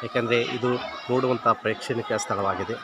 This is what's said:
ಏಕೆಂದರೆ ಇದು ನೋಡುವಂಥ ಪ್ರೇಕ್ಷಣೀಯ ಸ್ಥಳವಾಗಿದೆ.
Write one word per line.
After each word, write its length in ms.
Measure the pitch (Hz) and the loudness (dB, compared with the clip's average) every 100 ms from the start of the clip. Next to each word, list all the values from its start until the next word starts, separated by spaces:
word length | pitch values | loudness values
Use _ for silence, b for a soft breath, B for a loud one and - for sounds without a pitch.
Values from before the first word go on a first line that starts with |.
| 117 | -2
ಏಕೆಂದರೆ 320 | 127 117 120 120 120 | -2 2 2 2 0
ಇದು 140 | 123 123 - - - | 0 0 -2 -10 0
ನೋಡುವಂಥ 360 | 127 127 123 117 113 | 2 2 2 4 2
ಪ್ರೇಕ್ಷಣೀಯ 540 | 107 110 - 117 110 110 | 2 -2 -2 -4 0 -2
ಸ್ಥಳವಾಗಿದೆ. 520 | - 101 98 95 95 117 | 0 0 0 0 -4 -6